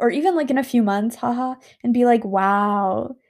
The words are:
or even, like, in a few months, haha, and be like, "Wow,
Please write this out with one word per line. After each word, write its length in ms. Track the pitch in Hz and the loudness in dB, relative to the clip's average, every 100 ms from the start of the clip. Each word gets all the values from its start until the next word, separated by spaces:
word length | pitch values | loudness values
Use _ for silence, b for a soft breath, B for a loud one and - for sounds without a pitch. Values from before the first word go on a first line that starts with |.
or 80 | 240 | 0
even, 260 | 294 349 339 | 0 0 0
like, 160 | 277 | 0
in 60 | 269 | -2
a 60 | |
few 200 | 269 240 | 0 0
months, 320 | 214 202 220 - | 2 0 -2 -4
haha, 400 | 247 240 254 262 b b | -4 -4 -4 -8 b b
and 120 | 240 | -2
be 100 | 240 | 2
like, 220 | 240 233 220 | 4 2 2
"Wow, 880 | 190 190 202 208 202 190 208 - 247 | 0 2 2 0 0 0 -2 -6 -12